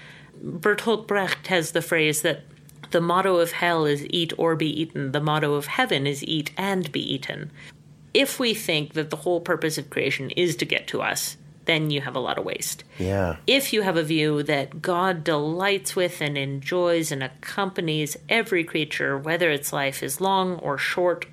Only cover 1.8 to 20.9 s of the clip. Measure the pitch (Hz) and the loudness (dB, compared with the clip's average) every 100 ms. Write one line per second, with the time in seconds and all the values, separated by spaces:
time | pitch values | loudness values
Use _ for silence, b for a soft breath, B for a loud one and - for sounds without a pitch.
1.8 | 165 170 151 151 170 147 - - - - | 2 2 2 2 0 0 -6 -20 -20 -20
2.8 | - 175 170 180 190 180 165 - 175 165 | 0 2 4 4 4 4 4 2 2 4
3.8 | 151 143 147 175 165 - 165 160 156 147 | 4 2 0 -2 -2 0 2 2 0 0
4.8 | 160 147 139 143 151 151 151 147 139 - | -4 -4 -2 0 2 2 2 0 0 0
5.8 | 254 147 139 143 - 160 151 - 190 190 | 2 2 0 -2 -2 -4 -4 -4 -2 0
6.8 | 160 143 - 135 - - - B B - | -2 -4 -4 -4 -6 -8 -10 B B -20
7.8 | - - - - 269 - 247 208 - 156 | -20 -20 0 2 2 2 0 0 0 0
8.8 | 151 156 156 151 180 170 170 160 160 151 | 0 -2 -4 -2 0 0 0 0 0 -2
9.8 | 139 - - 143 135 - 175 156 143 - | -4 -2 0 -2 -2 0 0 0 -2 -2
10.8 | - - 101 - - - - - - 160 | -2 -2 -2 -2 -4 -8 -18 -6 0 0
11.8 | 156 143 135 127 110 - - - - - | 2 0 -2 -4 -2 -2 -4 -6 -6 -8
12.8 | - B 92 98 90 80 - 269 269 214 | -12 B 0 2 0 0 2 2 2 0
13.8 | 190 170 156 160 151 147 147 143 135 165 | 2 0 2 2 2 2 0 0 -2 -4
14.8 | 180 175 190 175 156 151 151 170 196 196 | -2 2 2 0 0 0 0 0 0 0
15.8 | 196 190 180 175 147 143 139 139 135 180 | -2 0 0 0 -4 -2 -4 -4 -2 0
16.8 | 175 170 160 139 131 - - - 196 190 | 2 2 0 -4 -6 -8 -8 -4 -2 -2
17.8 | 165 156 151 - - 226 - 180 165 160 | -2 0 -2 -6 -2 0 2 0 0 -2
18.8 | 151 - 139 139 147 165 170 143 - 147 | -2 -2 -2 -2 -2 2 2 2 0 -2
19.8 | 135 135 135 135 190 190 185 175 - 135 | -2 -2 -4 -2 2 2 2 -2 -4 -2
20.8 | - | -2